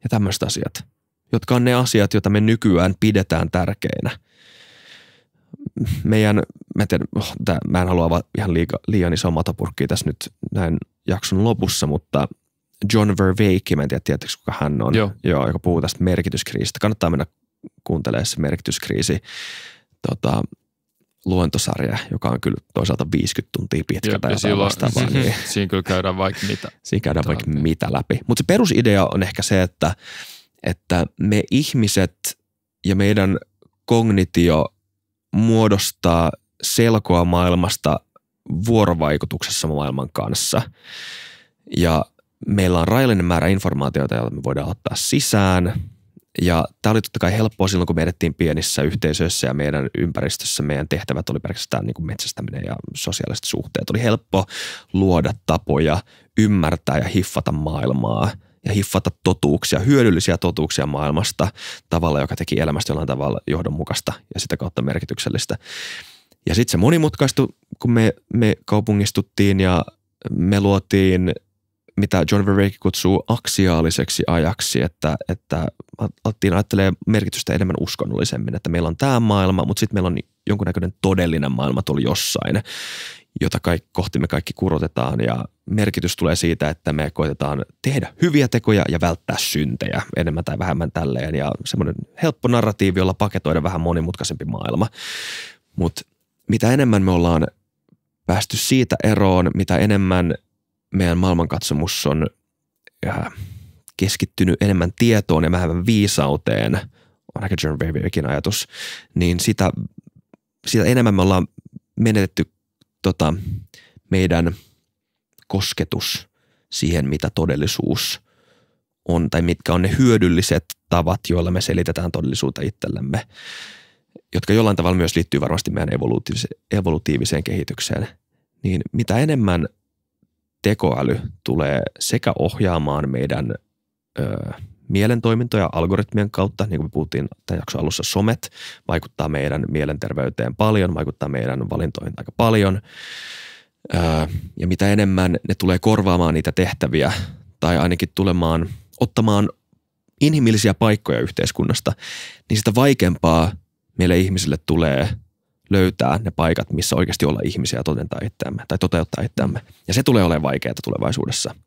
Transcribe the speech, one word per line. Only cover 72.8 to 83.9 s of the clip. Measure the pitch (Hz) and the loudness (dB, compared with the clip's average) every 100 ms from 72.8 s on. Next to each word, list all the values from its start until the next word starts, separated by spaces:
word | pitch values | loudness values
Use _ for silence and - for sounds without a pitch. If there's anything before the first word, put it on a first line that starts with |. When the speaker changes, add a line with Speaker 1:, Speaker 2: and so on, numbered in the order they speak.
Speaker 1:
kutsuu | 95 - 90 98 - | -4 0 2 2 2
aksiaaliseksi | 117 - - 95 82 82 - 65 - - | -2 -2 0 2 4 2 0 -2 -2 0
ajaksi, | 82 78 - - 60 | 2 0 -2 -2 -2
että, | 71 _ 76 73 - | -2 _ -4 -4 -4
että | 90 _ 76 80 - - - 107 - | -8 _ -4 -4 -8 -20 -8 -8 -4
alettiin | - 107 98 | -6 0 0
ajattelemaan | 87 101 101 95 - - | 2 0 2 2 0 0
merkitystä | 110 98 - - | 0 0 -6 -2
enemmän | - 95 - | 0 0 -2
uskonnollisemmin, | - - - 55 - 64 55 60 | -4 -4 -4 -2 -2 -2 -4 -6
että | - | -4
meillä | 82 82 | -2 -2
on | 82 | 0
tää | 139 127 | 2 2
maailma, | 113 101 95 95 | 4 4 4 2
mut | - 104 | 0 0
sit | 107 | -2
meillä | 101 92 | 0 -2
on | 82 - _ - | -2 -6 _ -4
jonkunnäköinen | 104 95 90 87 - | -2 -2 -2 -4 -2
todellinen | 98 95 87 80 69 | 0 2 2 0 0
maailma | 62 69 64 | -2 0 -2
tuolla | 71 71 | -2 0
jossain, | 62 76 - - - - - - - - - - _ - | 0 0 -2 -4 -2 -4 -4 -12 -12 -12 -14 -18 _ -4
jota | 64 - | -2 -2
kaik-, | - 85 - | 0 -2 -2